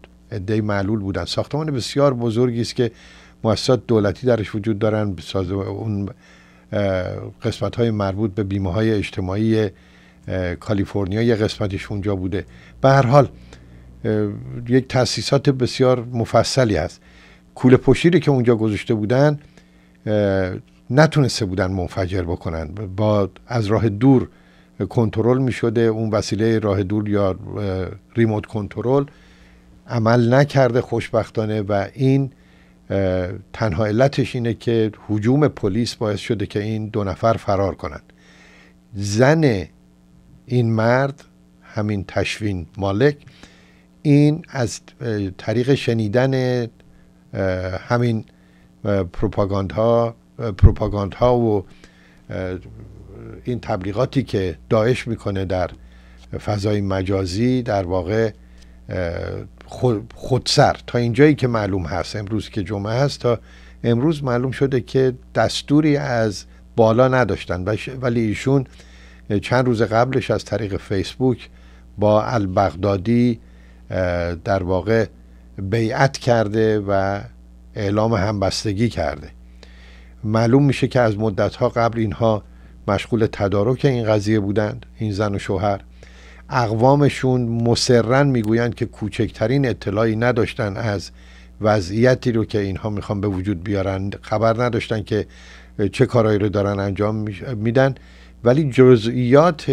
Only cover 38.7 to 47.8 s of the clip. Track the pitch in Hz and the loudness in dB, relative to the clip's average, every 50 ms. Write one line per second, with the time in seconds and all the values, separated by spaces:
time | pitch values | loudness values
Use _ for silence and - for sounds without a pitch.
38.7 | _ _ _ _ - 98 101 101 101 107 127 135 160 165 156 139 110 95 82 - | _ _ _ _ -10 -8 -6 -2 2 2 4 4 4 4 4 2 2 0 -4 -6
39.7 | _ _ _ _ _ _ _ _ _ - - - - - - - 120 123 117 113 | _ _ _ _ _ _ _ _ _ -20 -20 -20 -20 -20 -10 -4 0 0 2 2
40.7 | 113 110 110 117 123 131 139 139 139 - - - _ _ _ _ _ _ _ - | 2 2 2 4 4 4 2 0 -4 -8 -18 -20 _ _ _ _ _ _ _ -12
41.7 | - 113 104 104 104 98 92 - - 104 92 - - - 104 104 98 90 80 - | -6 -4 -2 -2 -2 -4 -4 -4 -4 -2 -2 -2 -4 -4 -4 -4 -4 -4 -8 -10
42.7 | - 92 95 98 98 104 131 147 147 - - - - - - - - - - _ | -8 -6 -4 -2 0 2 2 2 0 -2 -10 -20 -20 -20 -20 -20 -20 -20 -20 _
43.7 | _ _ _ _ _ _ - 156 143 147 147 151 151 170 170 - - 139 123 107 | _ _ _ _ _ _ 0 4 6 6 6 4 4 0 -4 -8 -6 -4 -4 -4
44.7 | - - _ - - - 131 120 110 104 101 95 92 - - - 110 120 135 127 | -6 -8 _ -18 -16 -10 -6 -4 -4 -2 -4 -4 -6 -8 -6 -4 -2 0 2 2
45.7 | 156 147 - - 117 113 110 104 98 123 131 135 135 131 127 127 123 123 120 113 | 0 0 2 0 0 0 0 0 2 2 2 2 2 0 0 0 0 -2 -4 -4
46.7 | - - - - - - - _ _ _ _ _ - 107 98 95 92 92 92 95 | -8 -14 -20 -20 -20 -20 -20 _ _ _ _ _ -6 -4 -2 -2 -2 -2 -4 -6
47.7 | 92 92 | -8 -8